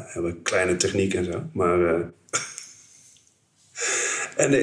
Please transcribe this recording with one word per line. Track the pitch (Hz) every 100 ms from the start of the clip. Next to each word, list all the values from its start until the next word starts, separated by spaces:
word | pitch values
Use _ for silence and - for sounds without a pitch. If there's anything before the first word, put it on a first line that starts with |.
| -
hebben | 85 87 87
kleine | - 98 92 87
techniek | 92 98 95
en | 92
zo. | 90 82 -
Maar, | 98 87 87 87
eh, | 82 85 - _ - - - - - - - - - _ _ _ _ _ - - - - - - -
<laughs> |
en, | 135 135